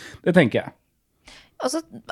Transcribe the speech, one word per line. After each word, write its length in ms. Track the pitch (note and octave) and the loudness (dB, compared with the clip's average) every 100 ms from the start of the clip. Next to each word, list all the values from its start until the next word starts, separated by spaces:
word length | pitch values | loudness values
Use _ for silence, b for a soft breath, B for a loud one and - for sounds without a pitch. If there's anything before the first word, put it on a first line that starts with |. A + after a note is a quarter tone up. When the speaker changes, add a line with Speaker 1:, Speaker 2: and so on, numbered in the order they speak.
| B B | B B
Speaker 1:
Det 120 | - F3+ | 2 4
tenker 260 | B2 G#2+ | 4 2
jeg. 140 | - - _ _ _ _ b b b - | -6 -14 _ _ _ _ b b b -8
Speaker 2:
Altså, 240 | B3+ D#4 - - - | -6 -6 -10 -18 -4